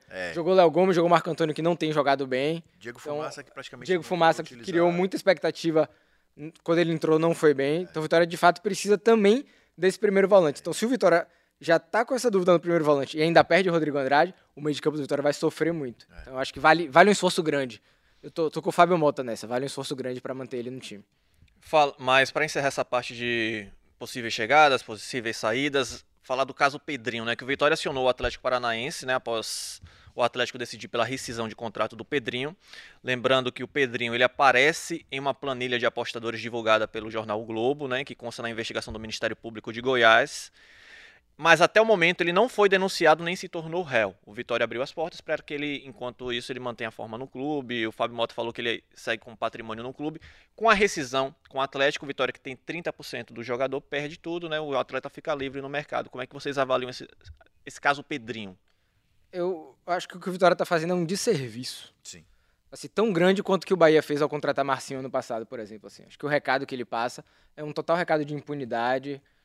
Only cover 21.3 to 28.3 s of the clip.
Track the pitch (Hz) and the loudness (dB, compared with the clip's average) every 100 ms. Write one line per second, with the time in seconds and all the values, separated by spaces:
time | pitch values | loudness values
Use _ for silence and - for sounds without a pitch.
21.3 | _ _ _ - 156 143 - 127 131 131 | _ _ _ 0 2 2 0 2 4 4
22.3 | 151 156 156 139 139 - 123 120 120 120 | 0 -2 -2 -2 -2 -2 -4 -4 -6 -4
23.3 | 117 110 107 101 - _ - 120 127 113 | -2 -2 -6 -10 -18 _ -18 -12 -10 -6
24.3 | 120 110 147 151 127 - 104 - 131 113 | -4 2 6 6 4 -2 -14 -10 -8 -6
25.3 | - 110 123 147 139 117 120 - _ - | -4 -2 -2 0 -2 -2 -8 -20 _ -6
26.3 | 131 131 - 143 143 - 135 117 113 113 | -4 -4 0 0 0 -8 -8 -6 -6 -4
27.3 | 117 127 139 147 160 175 135 127 123 123 | -4 -4 0 0 0 -2 0 0 0 -4